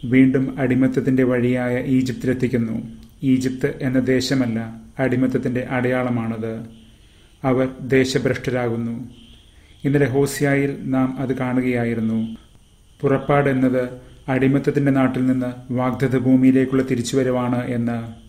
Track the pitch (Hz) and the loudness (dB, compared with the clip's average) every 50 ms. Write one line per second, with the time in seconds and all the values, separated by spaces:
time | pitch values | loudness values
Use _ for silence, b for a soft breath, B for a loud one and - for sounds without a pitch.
0 | - 120 127 131 131 127 127 135 131 127 - - 135 127 127 127 131 127 - 139 | -2 4 6 6 6 6 4 2 0 -2 -2 -2 0 2 2 2 2 2 2 0
1 | 117 135 131 131 127 123 127 123 120 123 127 123 123 123 123 123 131 151 131 131 | 0 2 2 2 2 2 2 2 2 2 0 0 0 -2 -2 -2 0 0 2 2
2 | 131 120 117 110 - 127 123 120 127 120 123 120 117 113 113 113 113 - - - | 2 0 -4 -4 -2 -2 0 0 0 0 0 0 0 -2 -4 -6 -8 -10 -14 -18
3 | - - - - - 135 131 131 127 131 127 - - 139 - - 151 131 127 131 | -20 -20 -14 -4 0 2 2 2 2 -2 -2 -2 -4 -4 -4 -4 -4 -2 0 0
4 | 117 123 131 127 127 - 143 131 127 113 110 113 113 113 113 - - - - - | 2 2 0 0 0 0 0 0 0 0 -2 -4 -6 -8 -12 -16 -20 -18 -6 -2
5 | 135 127 127 127 131 127 127 131 - - 123 127 123 - 139 123 123 123 127 127 | -2 0 2 0 0 0 0 -2 -2 -2 -4 -4 -4 -4 -4 -2 0 0 0 0
6 | 123 123 120 117 113 113 113 113 110 113 113 113 - - - - b b b b | -2 -2 -2 -2 -2 -4 -6 -6 -6 -8 -8 -10 -12 -14 -18 -20 b b b b
7 | b b b b b b b b - 135 127 131 131 131 131 - 135 123 135 131 | b b b b b b b b -2 0 0 0 0 -2 -4 -10 -4 2 2 4
8 | 131 131 - 139 117 131 127 - - 139 120 127 123 120 113 117 117 117 117 117 | 4 2 0 0 0 0 -2 -2 -4 -4 -4 -2 -2 -2 -2 -4 -4 -6 -6 -8
9 | 123 113 - - b b b b b b b b b b b b - 143 139 147 | -10 -14 -16 -20 b b b b b b b b b b b b -2 0 2 2
10 | 143 127 123 139 139 139 - - 147 139 139 139 139 139 139 127 - 135 131 131 | 2 2 2 0 0 0 0 0 0 2 2 2 0 -2 -4 -6 -4 -2 0 0
11 | 131 131 131 - 135 123 131 131 127 127 127 127 123 127 123 120 120 117 117 113 | 0 0 -2 -4 -4 -4 -2 -2 -2 -2 -2 0 0 0 0 0 0 -2 -2 -2
12 | 110 110 110 113 113 113 113 - - _ _ - - _ _ _ _ _ - _ | -2 0 0 -2 -2 -4 -8 -12 -18 _ _ -20 -20 _ _ _ _ _ -14 _
13 | - 139 135 131 - - 147 143 143 139 135 131 131 127 123 127 123 123 - - | 0 0 0 0 2 2 2 2 2 2 2 2 2 2 2 0 -2 -4 -8 -14
14 | B B B B B - 131 127 131 135 135 139 135 151 139 147 143 139 135 135 | B B B B B -2 0 2 2 2 2 2 0 0 0 2 2 2 2 2
15 | 131 123 - 131 127 131 131 127 123 123 123 - - - 123 123 127 127 120 107 | 2 2 0 0 0 0 0 0 -2 -4 -6 -10 -10 -6 -4 -2 -2 -2 0 0
16 | 135 123 120 131 120 131 131 127 131 131 127 131 131 131 131 131 131 - 131 117 | 0 0 0 0 2 4 4 6 6 6 6 4 2 2 0 -2 0 0 -2 -2
17 | 120 - - 135 131 127 127 123 123 123 127 123 123 127 123 117 117 117 117 117 | -2 -2 0 0 0 2 0 0 0 0 -2 -2 -2 -2 -2 -2 -2 -2 -2 -4
18 | 113 113 - - - | -6 -10 -14 -18 -20